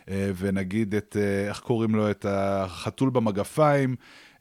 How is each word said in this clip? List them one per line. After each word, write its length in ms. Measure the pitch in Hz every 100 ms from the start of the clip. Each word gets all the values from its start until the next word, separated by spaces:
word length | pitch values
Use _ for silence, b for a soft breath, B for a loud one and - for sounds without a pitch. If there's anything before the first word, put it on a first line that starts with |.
| B
אה, 220 | 98 98 90
ונגיד 580 | 98 98 95 107 107
את, 220 | 104 - 104
אה, 280 | 101 98 101
איך 120 | 101
קוראים 340 | - 117 113
לו, 160 | 107 107
את 160 | 101 104
החתול 840 | 98 98 98 95 87 - - 135
במגפיים, 840 | 127 110 101 95 - 151 143 131 123 B B B B